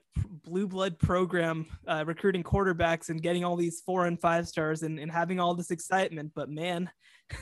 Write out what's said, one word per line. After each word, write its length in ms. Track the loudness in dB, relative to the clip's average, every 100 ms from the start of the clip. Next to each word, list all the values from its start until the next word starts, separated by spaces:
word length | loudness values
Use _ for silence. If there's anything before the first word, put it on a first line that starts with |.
| _ -4
blue 500 | -4 -6 -6 -2 -2
blood 320 | 0 -2 0
program, 680 | 2 4 2 2 0 -2 -6 -8 -4
uh, 180 | -2 -2
recruiting 360 | 0 2 2
quarterbacks 680 | 2 2 4 4 2 2 -2
and 100 | -2
getting 220 | 0 0
all 100 | 0
these 280 | 0 -2 -2
four 240 | -2 2 2
and 120 | 2
five 300 | 2 2 0
stars 340 | 0 0 0
and, 160 | -2 -6
and 140 | -4
having 260 | -2 0 2
all 160 | 0
this 160 | 0 -2
excitement. 600 | -4 0 2 2 -2 -8
But 140 | -8 -6
man, 420 | -4 -4 -2 -4 -8 _ -20 -16 -2